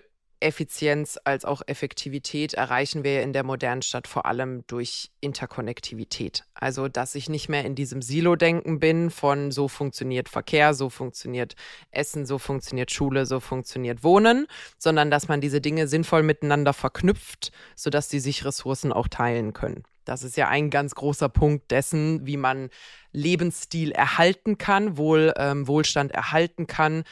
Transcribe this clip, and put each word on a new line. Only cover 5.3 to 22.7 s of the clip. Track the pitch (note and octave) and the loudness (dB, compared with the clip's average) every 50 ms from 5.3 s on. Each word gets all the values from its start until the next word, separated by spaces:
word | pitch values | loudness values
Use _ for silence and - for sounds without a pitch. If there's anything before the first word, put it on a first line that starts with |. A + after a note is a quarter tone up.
| C3+ - C3 - - - A2+ A2 A#2 - - - A#2 A2 A2 - - - A#2 - - - - _ - | -6 -6 -8 -10 -8 -8 -8 -8 -8 -10 -10 -12 -10 -10 -10 -8 -8 -6 -6 -6 -6 -8 -10 _ -8
Also, | - - C3+ B2+ C3+ C3+ | -6 -4 -4 -2 -2 -4
dass | C3 - A#2+ C3 - - | -4 -2 -4 -4 -4 -6
ich | C#3+ B2+ - | -8 -6 -6
nicht | D#3 D3 - | -6 -6 -4
mehr | - A3+ A#3+ A#3+ | -2 -2 -2 -2
in | - C#3 | -2 -4
diesem | C3+ C#3+ B2 B2+ C3+ | -4 -6 -6 -6 -8
Silo-Denken | B2 A#2+ C#3 E3 E3 F3 F3 E3 E3+ E3 E3+ E3+ - - D#3+ C#3+ | -6 -4 0 2 4 4 4 6 4 4 4 2 0 -2 0 2
bin | D#3+ D#3+ D#3+ E3 E3+ E3+ | 4 4 4 4 2 0
von | - - - C#3+ C#3 C#3+ C#3+ C#3+ | -2 0 0 2 2 2 -2 -4
so | C3 C#3 C#3+ | -2 -2 -2
funktioniert | C3+ - - C#3+ C#3 - - B2+ C3 B2+ B2+ B2+ - | -2 -2 -4 -6 -6 -6 -6 -6 -4 -4 -4 -4 -4
Verkehr, | - A2 - - - D3+ D3 D3+ D3 | -6 -8 -4 0 4 4 6 6 4
so | C3 C3+ B2+ | 2 -2 -6
funktioniert | - - C3 B2 - - - B2 B2 B2 A#2+ - - - - - - - - _ | -6 -8 -10 -10 -10 -10 -10 -8 -6 -4 -6 -6 -8 -14 -20 -20 -20 -20 -16 _
Essen, | - - D3 - - D3+ C#3 | -4 -4 -4 -4 -4 -6 -4
so | B2 C#3 C3+ | -4 -4 -4
funktioniert | - - C#3 C3 - - C3 B2+ B2 - | -4 -4 -6 -6 -6 -6 -4 -4 -4 -2
Schule, | - - C#3+ C#3 C3 C3+ C3 | -2 -2 0 0 2 0 0
so | A#2+ C3 C3 | 0 -2 -4
funktioniert | - - C3 B2+ B2 - - B2+ B2+ A#2+ A#2+ A#2 A#2+ | -4 -4 -6 -6 -6 -6 -6 -6 -4 -4 -2 2 6
Wohnen, | E3 F3+ G3+ A3 A3+ A#3+ C4 D4+ - - - - - - - | 8 8 8 8 8 6 6 2 -2 -8 -16 -18 -18 -8 -2
sondern | - E3 D#3+ D3+ D3 D3+ | 2 4 4 4 4 4
dass | C#3+ D3 - | 4 2 2
man | - D3+ C#3+ | 2 0 0
diese | C#3 D3 C3+ D3 | 2 2 0 0
Dinge | D3 D3 D#3 D#3+ D#3 | 0 0 0 0 0
sinnvoll | C3+ D3 D#3+ E3 - E3+ D#3+ D#3 | 2 2 0 2 4 4 4 6
miteinander | D#3 D3 - D#3 C#3+ C#3+ D3 C#3+ C#3+ C#3 | 4 4 2 2 2 4 4 4 2 2
verknüpft, | - - C3 - - - F3+ G#3+ - - - - - - - - - - - - | 2 -2 -4 -2 2 2 2 2 2 -2 -16 -14 -12 -12 -12 -12 -14 -20 -20 -12
sodass | - - D3+ C#3 D3 C#3+ | -8 -4 0 0 0 0
die | - - C#3+ | 0 -2 -2
sich | B2 C#3 C#3+ - - | -2 -2 -4 -4 -4
Ressourcen | C3+ - - - C3 C3+ - - C#3 | -6 -6 -4 -4 -4 -4 -2 -2 0
auch | A2+ A2+ G#2 - | 0 0 0 -2
teilen | - - A#2+ A#2+ A#2 A#2 A2 G#2+ A2 | 0 0 0 0 0 0 -2 -4 -4
können. | - - - - - - _ _ _ - | -4 -6 -6 -6 -8 -14 _ _ _ -10
Das | - B2 B2+ B2+ | -8 -8 -8 -8
ist | B2+ A#2+ | -6 -2
ja | D3+ C3 | 0 0
ein | - C3 D3 D3+ D3 | 2 2 0 0 2
ganz | C#3 C#3+ C#3+ C#3 - | 0 0 0 -2 -4
großer | - C#3 D3 C#3+ - D3+ C3+ | -4 -2 -2 0 0 0 2
Punkt | - - D#3 D3+ D3 C#3 - - | 4 4 4 4 4 2 0 0
dessen, | A#2+ C3+ C#3 - E3 D#3 D3+ D#3 D#3+ D#3 C3+ | 0 2 2 2 0 0 2 2 0 -2 -2
wie | C3+ C#3+ | -4 -2
man | C#3 C3+ B2+ C3 C3+ C3 B2+ | 0 0 0 0 0 -4 -10